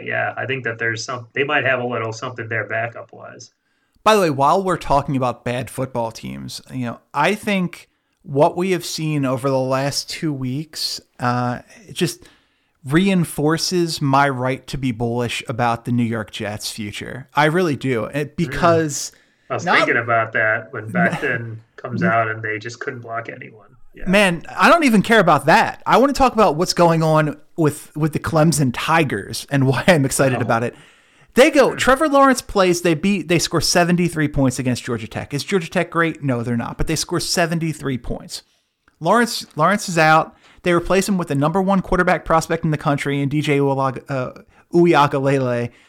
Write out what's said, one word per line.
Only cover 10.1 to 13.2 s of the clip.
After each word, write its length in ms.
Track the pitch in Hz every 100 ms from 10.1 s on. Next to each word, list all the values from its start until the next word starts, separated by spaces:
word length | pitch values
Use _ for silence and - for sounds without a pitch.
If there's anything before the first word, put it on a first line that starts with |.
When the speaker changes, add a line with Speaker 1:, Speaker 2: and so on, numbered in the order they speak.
| - 160
Speaker 2:
weeks, 680 | 135 127 135 160 - - - _ -
uh, 400 | 123 123 123 123 - - -
it 60 |
just 340 | - 175 - - _ _ _ _ _
reinforces 1160 | 131 160 196 185